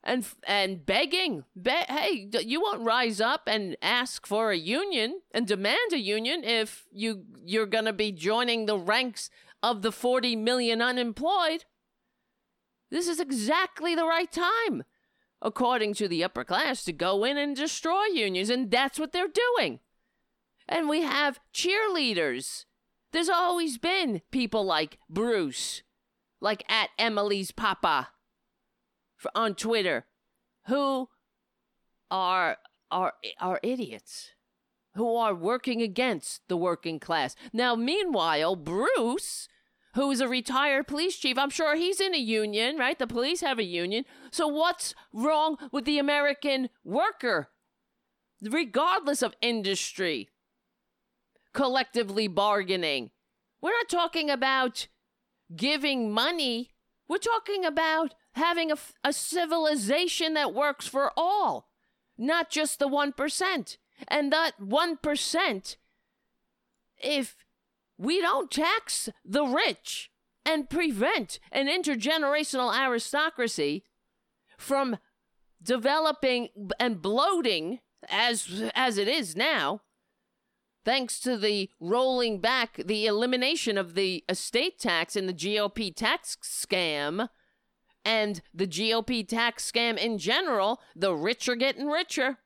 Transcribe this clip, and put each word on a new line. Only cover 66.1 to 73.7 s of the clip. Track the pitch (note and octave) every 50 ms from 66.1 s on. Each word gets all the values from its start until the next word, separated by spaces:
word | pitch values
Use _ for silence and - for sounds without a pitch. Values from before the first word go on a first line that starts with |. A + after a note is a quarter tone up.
| _ _ _ _ _ _ _ _ _ _ _ _ _ _ _ _ _
if | _ - E3 D4+ C#4+ B3+ - - _ _ _ _ _ _ _ _ _ _ _ _ -
we | F3 B3+ E4+ F#4+
don't | G#4 F4 - C5+ G4+ C4
tax | - C#4 D#4 E4+ G4+ A4+ - - - - - - - _ _
the | - G3 C#4+ D4
rich | C4 A#3+ D#4 A4+ D#4 F#3+ - _ - - - - - _ _ _ _ _ _ _
and | D4 D#4+ D4+ C#4 -
prevent | C4 E4 F4 D#4 B3 F#3+ A3+ D#4 A4 F4+ G#3+ - - - - -
an | - - C#4 C4+
intergenerational | D#4+ F#4 E4 D4+ C#4+ A#3 G3 C4+ D#4+ D#4+ D4+ C#4 C#4+ D4+ D4+ - - C4 B3+ A#3+ G3+
aristocracy | B3 C4+ C4 A#3+ A#3 - - - C#4+ D4+ D#4+ D#4 - A#3+ A3+ - - D3 C#3+